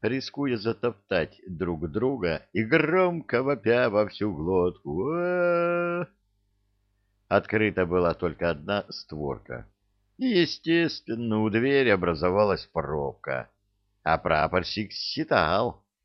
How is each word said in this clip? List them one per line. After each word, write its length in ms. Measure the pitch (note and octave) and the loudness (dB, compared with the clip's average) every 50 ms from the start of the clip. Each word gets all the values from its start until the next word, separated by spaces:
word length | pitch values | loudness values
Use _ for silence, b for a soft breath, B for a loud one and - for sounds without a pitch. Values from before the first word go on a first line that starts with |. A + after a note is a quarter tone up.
рискуя 540 | - A2+ B2+ C3 C3 - - C#3 C#3+ C3+ B2 | -4 -4 -4 -4 -6 -8 -6 -4 -4 -2 -2
затоптать 840 | G#2+ G2 A#2 A2 - - A#2+ A2 - _ - G2 F2 D#2 - - _ - | -2 -2 -4 -4 -2 -4 -4 -4 -6 _ -2 0 0 0 -2 -6 _ -14
друг 460 | F#2+ F2+ D#2 F#2 F2 E2+ D2+ E2 D#2+ | -12 -8 -4 -4 -4 -2 -4 -4 -6
друга 560 | C#2+ G#2 A#2+ C3+ C#3 A#2+ F2+ E2 D#2 C#2+ - _ - | -4 -2 -2 -2 -2 -2 -2 -2 -2 -4 -6 _ -4
и 100 | - A2+ | -4 0
громко 800 | A2 C#3+ D#3+ D#3 D3+ F3 F#3 F#3 F3+ F3 E3 - - A#2+ A#2+ C3 | 2 2 2 2 4 2 2 2 2 0 -4 -4 -2 -2 0 0
вопя 460 | C3+ - A2 - A2 A#2+ B2 B2 A#2 | 0 -2 0 2 2 2 4 2 2
во 180 | G2 G#2 G#2+ | 2 2 0
всю 260 | G2+ - - G2+ G#2+ F2+ | 0 -2 -4 -4 -4 -4
глотку: 720 | D2 D#2+ E2+ F#2+ F2+ F2 F2+ F2 - - C#2+ D2 F2+ G#2 | -2 -2 0 2 2 2 2 0 -4 -8 -6 -4 -4 -2
«Уа!». 1040 | C#3+ E3 F3 F3 F3+ F3+ F3+ F3 F3 F3 E3+ E3+ F3 F3 F3 F3 F3 F3 F3 F3 - _ _ _ _ _ _ _ _ _ _ _ _ _ _ _ _ _ _ _ _ _ _ _ | -2 -2 -2 -2 -2 0 0 0 2 2 2 0 0 0 -2 -2 -2 -4 -4 -6 -8 _ _ _ _ _ _ _ _ _ _ _ _ _ _ _ _ _ _ _ _ _ _ _
Открыта 580 | - F#2+ G2+ - - G#2 G#2+ A2 G#2 F2 F#2+ F#2 | 0 2 2 2 2 0 2 2 2 2 0 0
была 300 | E2+ F2+ F2+ F2 E2+ D#2+ | 2 2 2 2 2 0
только 340 | - F2+ E2+ D2 - E2+ E2+ | 0 -4 -4 -4 -2 -2 -2
одна 360 | D#2+ C#2+ D#2 F#2+ G2+ G2+ - - | -2 -4 -4 -4 -4 -4 -4 -6
створка. 800 | - - - - D#2+ D2+ D2 C#2 B1+ A1+ - - B1 B1 - - _ _ _ _ _ _ _ _ _ | -12 -16 -14 -12 -10 -8 -6 -6 -8 -8 -10 -12 -14 -14 -14 -16 _ _ _ _ _ _ _ _ _
И, 80 | - B3+ | -4 -2
естественно, 1160 | B3+ A3 F3+ E3 - - - - D#3+ E3 E3+ E3+ D3+ - - - - A#2 A2+ A#2+ A2+ G#2+ A2 | 0 2 2 2 0 -2 -4 -2 0 2 2 2 0 -2 -6 -10 -8 -6 -4 -2 0 0 2
у 80 | G#2+ G#2+ | 2 2
двери 400 | G2+ A2+ B2 C#3 C#3 C3+ C3 A#2 | 2 2 2 4 4 4 4 4
образовалась 760 | G2+ F#2 F2 F2 E2 C#2 E2 F2+ F#2 G#2 G#2+ G2+ F2+ D#2+ - | 4 4 2 2 0 2 2 2 4 4 4 4 2 0 -4
пробка. 840 | - - E2 C#2+ C#2 D#2 D2+ C#2+ C2 - _ - C#2+ C2 B1+ - - _ _ _ _ _ _ _ _ _ _ - | -6 -6 -4 -4 -2 -2 -4 -4 -4 -6 _ -8 -6 -6 -6 -6 -10 _ _ _ _ _ _ _ _ _ _ -2
А 140 | D#2 D#2 | 0 0
прапорщик 720 | D#2+ - F2 D#2+ D2+ D#2 E2+ F2+ F#2 E2+ - - G2+ G#2+ - | 2 2 2 2 2 2 2 0 0 -2 -2 -4 -6 -6 -8
считал: 960 | - - - - - C3 D#3 - D3+ G#2 E2 D2+ F2+ G2+ A#2 A#2 - - _ _ _ _ | -8 -12 -12 -8 -6 -6 -2 0 2 2 4 4 2 0 0 -2 -4 -8 _ _ _ _